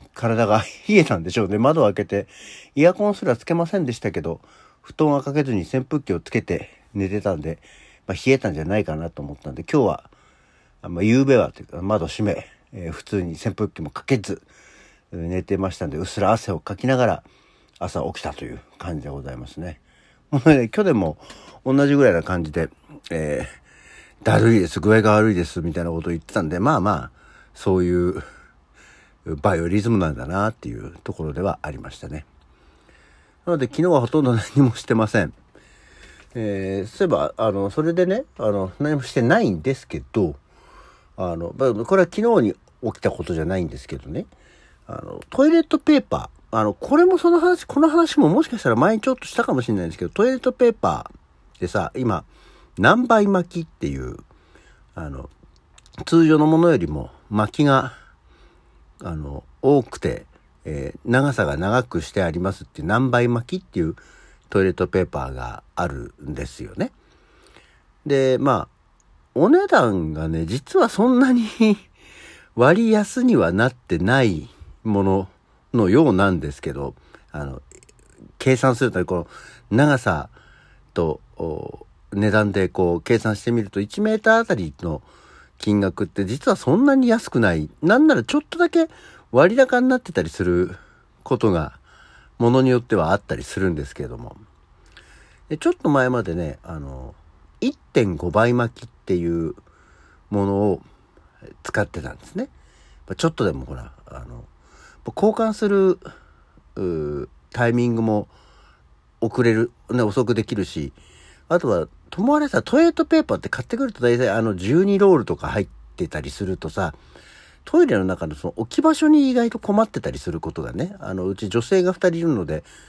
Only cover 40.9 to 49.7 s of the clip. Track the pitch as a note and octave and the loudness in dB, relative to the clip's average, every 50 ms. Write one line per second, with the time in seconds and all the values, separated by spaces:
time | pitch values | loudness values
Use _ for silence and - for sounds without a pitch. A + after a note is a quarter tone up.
40.9 | _ _ _ _ _ - F#2 F2 E2 D#2+ E2+ E2+ - - C3+ B2+ A2+ G2+ A#2 - | _ _ _ _ _ -8 -8 -8 -6 -8 -10 -10 -6 -2 0 0 0 -2 -2 0
41.9 | F#3+ F#3+ F3+ F3 - - G#3+ A#3 A#3 F3+ A#2+ G2+ - _ _ _ _ - - A2 | 2 2 2 2 0 -2 0 2 2 2 2 0 -2 _ _ _ _ -8 -8 -8
42.9 | - - - G2 - - D2+ - F2+ D#2+ D#2 E2 F#2+ F#2 F2 D#2+ - C2+ - - | -6 -2 -4 -4 -4 -4 -6 -6 -4 -4 -2 -2 -2 -4 -4 -6 -8 -12 -14 -14
43.9 | - C#2 - C3 D#3 C#3+ G#3 - _ _ _ _ _ _ _ _ _ _ _ - | -14 -14 -12 -10 -10 -10 -10 -12 _ _ _ _ _ _ _ _ _ _ _ -16
44.9 | - - - - G1+ - - - - - C4+ D#4 E4 E4 D#4+ - - D#4 - - | -16 -14 -14 -14 -16 -16 -16 -8 0 2 4 4 4 4 2 2 -2 -2 2 4
45.9 | D4+ C#4 - - - - - - - - _ - - A2+ G#2+ G#2+ G2+ - - - | 4 4 4 0 -6 -6 -6 -8 -18 -20 _ -6 -2 0 0 0 -2 -4 -4 2
46.9 | C4+ D#4 F4 F#4 F#4 E4+ - E4+ E4+ E4+ D#4 F4+ F4+ - - - - C#4 D4+ D#4+ | 4 6 6 6 6 4 4 4 4 4 4 4 2 0 -2 -4 0 4 4 4
47.9 | D4 E4+ E4+ D#4 - D4 C#4 D3+ E3+ C4 D#4+ - - G#3+ - B2+ A2+ A2 D3 F#3+ | 4 4 2 2 4 4 4 4 6 4 2 0 -2 -2 0 2 2 4 4 2
48.9 | A3+ G#3+ - C4 C4 B3 - - - - - - G3 C3 A#2+ - | 2 2 0 -2 -2 -4 -6 -10 -4 -4 -2 0 0 -2 0 -2